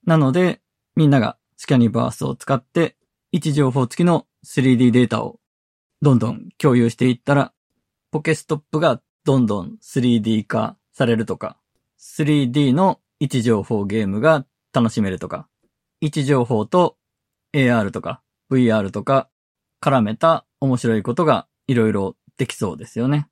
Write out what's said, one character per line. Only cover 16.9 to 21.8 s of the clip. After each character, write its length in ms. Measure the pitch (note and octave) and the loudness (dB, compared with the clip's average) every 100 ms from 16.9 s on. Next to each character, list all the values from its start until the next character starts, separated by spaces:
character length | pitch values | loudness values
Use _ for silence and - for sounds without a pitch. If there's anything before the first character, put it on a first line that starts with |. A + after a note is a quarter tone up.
| _ _ _ _ _ _ | _ _ _ _ _ _
エ 180 | D3 B2+ | 0 2
ー 60 | A#2+ | 2
ア 40 | |
ー 40 | |
ル 80 | G2+ | -2
と 80 | G#2+ | -6
か 200 | - - _ _ _ | -10 -12 _ _ _
ブ 100 | C3+ | 0
イ 140 | A#2+ | 2
ア 60 | A2 | 2
ー 40 | |
ル 80 | G2 | -2
と 140 | G#2+ | -6
か 240 | G2+ C3+ - _ _ _ _ _ | 0 -2 -2 _ _ _ _ _
絡 200 | - C3 | 0 0
め 160 | G#2 A2+ | 0 0
た 280 | E3 E3 _ _ | 0 0 _ _
面 160 | C3+ B2 | -2 -2
白 200 | A#2+ A2+ | 0 -2
い 60 | |
こ 120 | G2+ | -2
と 100 | A#2+ | -2
が 220 | D#3+ G2+ - _ - | 0 0 -4 _ -2
い 60 | |
ろ 140 | A#2+ | 0